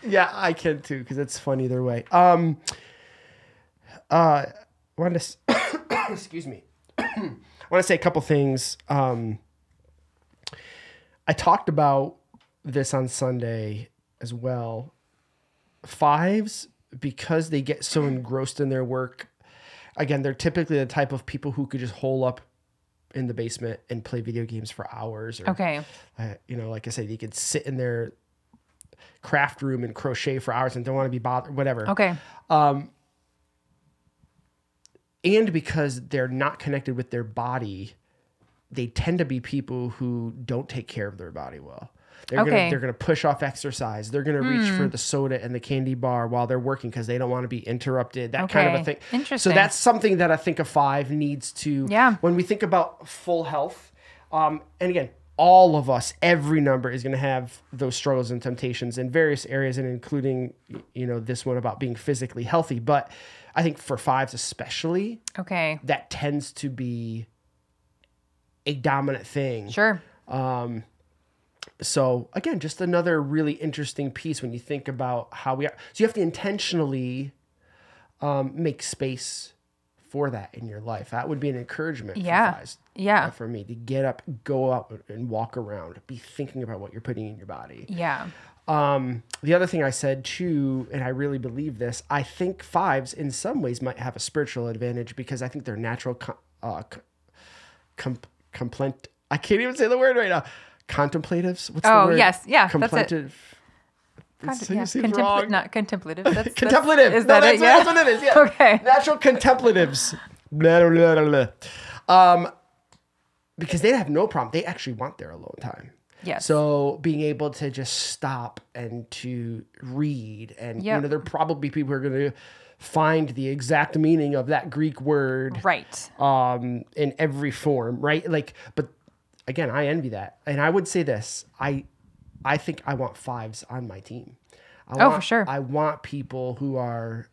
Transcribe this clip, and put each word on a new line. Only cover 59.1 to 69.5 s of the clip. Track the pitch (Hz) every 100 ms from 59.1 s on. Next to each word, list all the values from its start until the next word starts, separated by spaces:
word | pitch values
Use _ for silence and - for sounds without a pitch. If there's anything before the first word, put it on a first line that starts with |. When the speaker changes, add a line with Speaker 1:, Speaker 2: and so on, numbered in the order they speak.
Speaker 1:
various | 151 156 139 -
areas, | 135 135 127
and | 131
including, | 123 - 143 135 127 123 - _
y-, | - -
you | 127 123
know, | 117
this | 113 123 135
one | 123
about | 120 -
being | 131
physically | 117 - 131 127 123
healthy. | 120 165 160 117
But | 113 143 - - - - -
I | -
think | 170 143
for | - 135
fives | - 131 135
especially, | 123 - - - - 160 180 208 226 - -
Speaker 2:
Okay. | 185 180 156 151
Speaker 1:
that | 131 143 -
tends | - 147 147 -
to | - 143
be | 123 123 120 113 113 110 _ _ _ _ _ _ _ _ _ _ _ _ _
a | -
dominant | 143 147 139 139 131 -
thing. | 143 135